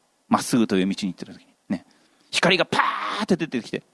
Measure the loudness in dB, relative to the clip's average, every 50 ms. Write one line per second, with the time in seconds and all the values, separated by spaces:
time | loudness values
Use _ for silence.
0 | _ _ _ _ _ 0 0 0 0 2 2 2 2 2 2 2 2 0 -2 -4
1 | -4 -6 -6 -8 -12 -16 -16 -18 -20 _ _ _ _ -6 -6 -6 -8 _ _ _
2 | _ _ _ _ _ _ -2 2 4 4 4 4 2 2 0 0 0 0 -2 -4
3 | -6 -6 -6 -4 -2 0 0 0 0 -2 -4 -4 -4 -4 -6 -8 -8 _